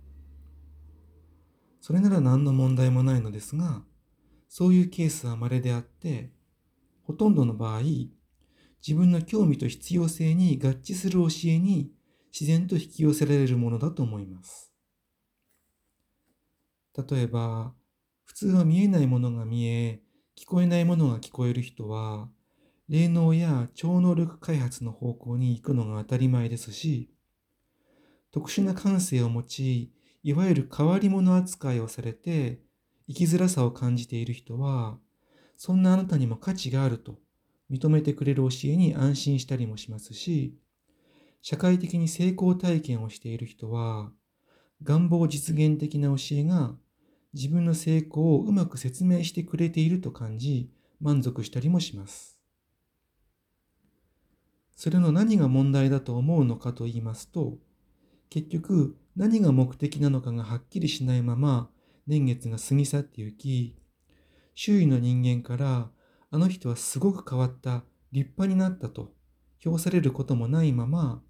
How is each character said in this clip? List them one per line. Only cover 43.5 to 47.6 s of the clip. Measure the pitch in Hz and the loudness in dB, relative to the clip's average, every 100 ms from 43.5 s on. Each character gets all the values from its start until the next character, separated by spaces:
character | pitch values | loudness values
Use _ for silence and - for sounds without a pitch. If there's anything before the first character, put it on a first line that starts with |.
| - 110 | -12 -8
は、 | 117 117 110 104 - _ _ _ _ _ _ | -4 -4 -6 -8 -16 _ _ _ _ _ _
願 | 151 156 175 | 0 2 4
望 | 170 160 | 2 2
実 | 147 165 151 | -2 -4 2
現 | 156 151 | 2 2
的 | 151 147 | -2 -2
な | 143 | 0
教 | 139 - | 0 -2
え | 147 | -2
が | 156 180 123 - _ _ _ _ _ | 0 0 -2 -6 _ _ _ _ _
自 | 139 135 | -8 -2
分 | 170 | 0